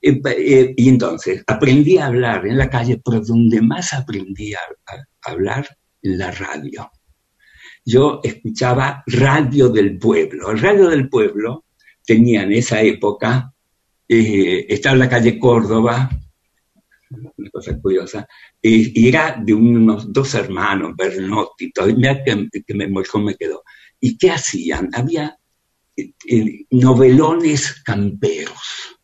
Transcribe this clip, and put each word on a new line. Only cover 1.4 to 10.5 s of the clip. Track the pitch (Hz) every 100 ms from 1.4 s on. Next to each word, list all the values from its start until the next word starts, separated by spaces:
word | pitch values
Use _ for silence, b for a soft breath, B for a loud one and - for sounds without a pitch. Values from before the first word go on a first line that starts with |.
| -
aprendí | 110 135 135 147 185
a | 143
hablar | 120 120 104 95
en | 127
la | 131
calle, | 127 120 123
pero | - 113
donde | 104 117 117 110
más | 113 156 180
aprendí | 143 127 104 95 95 104
a, | 98 82 82 -
a, | -
a | 139 _ 80
hablar, | 82 98 120 143 _ _ _
en | 95 90
la | 92
radio. | 90 95 76 71 - - _ _ _ _ _ b b b b -
Yo | 117 143 151
escuchaba | - - 107 110 127 127 135 139 -
Radio | 120 135 143 143 139 123
del | 107 98 90
Pueblo. | 110 110 - - 92